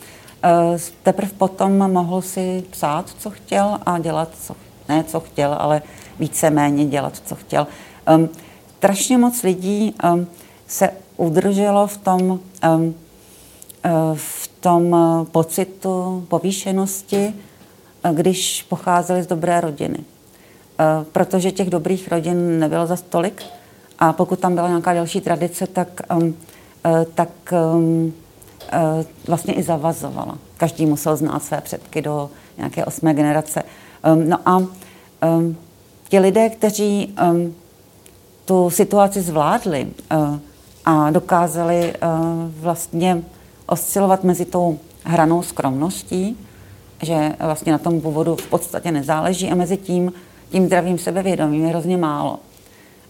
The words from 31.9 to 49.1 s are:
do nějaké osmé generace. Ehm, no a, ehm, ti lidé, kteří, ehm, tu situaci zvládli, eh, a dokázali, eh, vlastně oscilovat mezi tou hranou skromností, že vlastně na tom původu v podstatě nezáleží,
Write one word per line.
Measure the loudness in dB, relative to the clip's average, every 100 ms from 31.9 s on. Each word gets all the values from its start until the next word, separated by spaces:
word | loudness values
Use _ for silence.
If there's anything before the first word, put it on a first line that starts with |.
| -8
do | -4 -6 -8 -12 -20 -10
nějaké | -8 -4
osmé | -6 -2 0
generace. | 2 2 2 -2 -6 -8 -14 -20 -2
Ehm, | 2 4 4
no | 2 2
a, | 2 0 -6 -20 -20 -20 -2
ehm, | 0 2 0 -4 -12 -20 -20 -20 0
ti | 4
lidé, | 4 4 2
kteří, | 2 -2 0 0 0 -2 0
ehm, | 2 2 0 -6 -20 -20 -20 -20 -20 -20 -20 -16
tu | 0 2 4
situaci | 2 2 4 4 2
zvládli, | -2 0 2 0 0 -4 -4 -10 -4
eh, | 0 0 -2 -8 -20 -20 -4
a | 2 4 4
dokázali, | 2 2 2 2 0 0 2 0
eh, | -2 -2 0 -2 -2 -6 -6
vlastně | -4 -4 -4 -2 0 0 -4 -16 -20 -18 -4
oscilovat | -4 -2 0 2 4
mezi | 2 0
tou | 0 0 0 -2 -8 -14
hranou | -2 2 4 2
skromností, | -2 -4 -4 -2 -4 -6 -6 -4 -4 -6 -14 -20 -20 -20 -20 -12
že | -4 0 0 -2
vlastně | -4 -2 0
na | 0
tom | 2 0
původu | 0 -2 0 -2
v | -2
podstatě | -4 -2 -6 -4
nezáleží, | -2 0